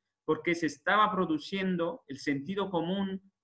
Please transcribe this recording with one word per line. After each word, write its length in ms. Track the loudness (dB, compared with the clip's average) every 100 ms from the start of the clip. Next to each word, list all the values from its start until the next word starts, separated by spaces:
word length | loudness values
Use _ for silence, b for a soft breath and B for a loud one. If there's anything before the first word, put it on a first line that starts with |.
| _ _ -2
porque 280 | 0 0 0
se 100 | -2
estaba 440 | -2 2 4 4
produciendo 920 | 2 0 -2 -2 -2 0 0 -2 -4 -12
el 100 | -6
sentido 520 | -2 -2 -2 -4 0
común 600 | 0 0 0 0 -4 -10 _